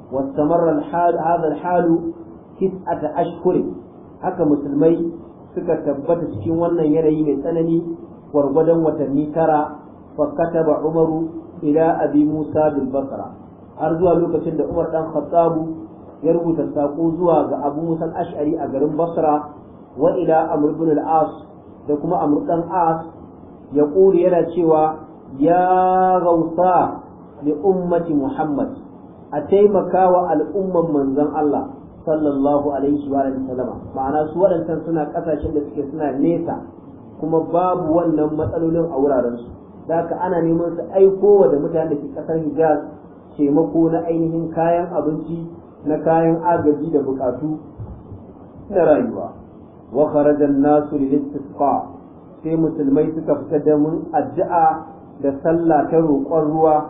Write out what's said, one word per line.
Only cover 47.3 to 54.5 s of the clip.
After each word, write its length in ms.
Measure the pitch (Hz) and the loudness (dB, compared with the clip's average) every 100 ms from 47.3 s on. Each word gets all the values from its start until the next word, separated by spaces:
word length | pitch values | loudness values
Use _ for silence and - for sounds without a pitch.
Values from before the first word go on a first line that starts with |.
| 123 151 156 - - - - - - - - - - - | -4 -6 -8 -12 -16 -16 -16 -18 -20 -20 -20 -20 -20 -4
na 120 | 196 | 2
rayuwa. 460 | 160 147 113 101 90 - - - - - - | 4 4 2 -6 -10 -14 -20 -20 -20 -20 -6
Wa 180 | 120 151 | 0 2
kharaja 340 | 151 147 147 | 4 2 4
an-nasu 540 | 143 139 147 151 147 147 | 2 4 4 4 2 -2
lil-istisqa, 760 | 135 143 - 147 - - 139 110 - - - - - - | 0 0 -2 -10 -12 -2 0 0 -4 -16 -20 -20 -20 -12
sai 140 | 156 160 | -4 0
musulmai 560 | 160 - 139 143 156 | 0 0 2 2 2
suka 200 | 160 156 139 - | -2 -2 -2 0
fita 160 | 147 | 0
da 140 | 143 151 | 2 2
mun 340 | 151 165 - | 2 -2 -4
addu'a 560 | 151 143 - - | -4 -2 -4 0